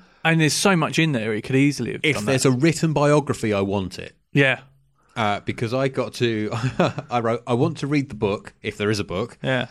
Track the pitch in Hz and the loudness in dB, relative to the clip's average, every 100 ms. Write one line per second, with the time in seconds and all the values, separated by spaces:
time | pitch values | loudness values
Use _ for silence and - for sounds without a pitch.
0 | - _ 165 165 156 - 208 185 139 - | -20 _ 0 2 2 2 2 2 2 0
1 | 160 131 113 107 - 131 143 135 117 - | 0 0 -2 -4 0 2 4 2 -4 -4
2 | 156 143 107 131 135 123 165 151 165 147 | -2 -2 0 2 2 4 2 2 0 2
3 | 147 151 147 120 113 101 98 98 92 - | 4 4 2 -2 0 0 0 0 -2 -8
4 | 87 - _ 143 139 123 - _ _ _ | -14 -16 _ 2 2 2 -6 _ _ _
5 | _ - 107 101 - 110 117 127 135 135 | _ -4 -2 -2 -4 -6 -4 -2 -2 -2
6 | 113 - 120 110 107 113 123 - 160 - | -6 0 0 0 -2 -2 -2 0 0 -2
7 | - 120 113 117 - 120 165 156 139 147 | -4 -2 0 -2 0 0 0 -2 -2 -2
8 | 135 107 107 104 - - 113 - 104 104 | -2 -2 -2 -2 -6 -12 -10 -2 0 0
9 | 101 87 233 - 135 131 120 | -2 -6 -6 -6 -4 -2 -4